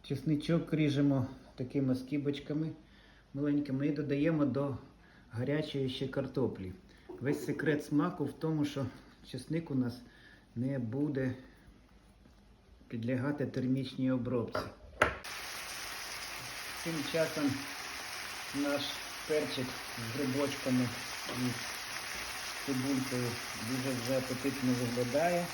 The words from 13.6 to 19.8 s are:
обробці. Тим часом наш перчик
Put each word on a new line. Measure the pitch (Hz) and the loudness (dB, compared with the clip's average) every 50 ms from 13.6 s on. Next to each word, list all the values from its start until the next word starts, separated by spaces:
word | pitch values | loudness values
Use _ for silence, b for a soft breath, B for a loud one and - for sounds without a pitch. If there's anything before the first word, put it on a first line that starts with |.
| 127 127 131 135 131 - - - 131 131 | 2 2 2 2 2 -2 -2 0 2 4
обробці. | 131 123 113 123 127 120 107 - - - - - - - - - - - - - - - - - - - - - - - - - - - - - - - - - - - - - - - - - - - - - - - - | 4 2 2 2 0 0 0 0 -2 -4 -4 -4 -10 -14 -18 -18 2 2 2 2 2 -4 -8 -10 -10 -8 -8 -8 -8 -8 -8 -8 -8 -8 -8 -8 -8 -8 -8 -8 -8 -8 -8 -8 -8 -8 -8 -8 -8 -8 -8 -8 -8 -4 -2
Тим | 170 165 151 135 - | -2 0 0 -2 0
часом | - 160 160 156 - 160 147 139 101 92 - - - - - - - - - - - - - - - - - - - | 2 2 2 2 2 2 2 2 2 0 -4 -6 -8 -8 -8 -8 -6 -8 -8 -8 -8 -8 -8 -8 -8 -8 -8 -4 -2
наш | 139 143 143 143 139 143 - - - - - - - - - | 0 2 2 2 2 0 -2 -4 -4 -6 -8 -8 -8 -2 2
перчик | 156 151 147 131 - 139 123 127 - - | 2 2 2 2 -2 -2 -2 -2 -4 -8